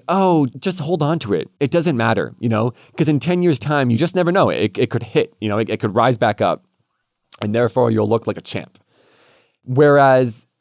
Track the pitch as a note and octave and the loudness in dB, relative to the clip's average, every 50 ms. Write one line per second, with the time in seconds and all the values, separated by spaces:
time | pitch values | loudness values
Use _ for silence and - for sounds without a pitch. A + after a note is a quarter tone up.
0 | - - F3 G3 F#3+ F#3 F3 D#3 C#3+ A#2+ - C3 - F#3+ F#3 F#3 C3+ D#3+ F#3 D#3 | -4 -2 -2 0 2 2 2 2 0 -2 -4 -6 -6 -6 -6 -6 -4 -4 -2 -2
1 | D3+ D3 E3 D#3 - G#2 G2 E2 - - _ _ C#3+ C3 - G3+ G3 F3+ C#3 A#2 | 0 -2 -2 -4 -2 -4 -4 -4 -4 -8 _ _ -4 0 0 0 0 0 0 0
2 | A2+ A2+ A2+ G2 D2 A1+ - - - A#2+ A2 G#2+ A#2 B2 - - - _ _ - | 0 0 0 -2 -2 -4 -8 -6 -4 -2 0 0 0 -2 -4 -8 -18 _ _ -2
3 | D#3 D3+ D3+ C3 - E3+ F3 F3+ F3 F3 D3 A#2+ - C#3+ D3 C#3+ C3+ A#2+ A#2 A2 | 0 0 0 0 0 -2 0 2 2 0 0 0 -2 -2 0 0 0 0 0 0
4 | E3 F3 - F#3 E3+ E3+ F3+ G3 D3 G2+ C#2+ B1+ G2+ G#2+ - - B2 - - - | 0 0 0 0 0 2 2 2 2 2 2 0 -2 -2 0 -2 -2 -2 -2 -6
5 | - - - D#3 - - _ _ G#2 G#2 G2+ A2 A2+ - A2 - - G#2+ F#2 A2+ | -6 -2 -2 -2 -2 -2 _ _ -6 -2 -2 -2 -2 -2 -4 -4 -4 -2 0 0
6 | A2+ C3 B2 G#2 B2 A2 G2+ - G#2 F2 D#2 - _ _ _ _ _ _ _ _ | 2 2 2 2 0 -2 0 0 -2 -2 -2 -4 _ _ _ _ _ _ _ _
7 | _ _ _ _ _ _ - - A2+ G#2 G#2+ A#2 B2 A2 - C3 B2 A#2 A2 G#2+ | _ _ _ _ _ _ -12 -10 -6 -4 -2 0 0 0 0 0 0 2 2 0
8 | G#2 G#2 A2+ A2+ - A2 G2 - - - - F#2+ D2 - _ _ _ _ _ _ | 0 0 0 -2 -2 -4 -8 -8 -10 -10 -10 -10 -12 -12 _ _ _ _ _ _
9 | _ _ _ _ _ _ _ _ _ _ _ _ _ B2+ B2 C3+ D3 D3 C#3+ C#3+ | _ _ _ _ _ _ _ _ _ _ _ _ _ -4 2 4 4 6 6 6
10 | C#3 C3+ C3 C3 C3 A#2+ A2 - - _ _ _ | 6 6 6 4 2 0 -4 -10 -16 _ _ _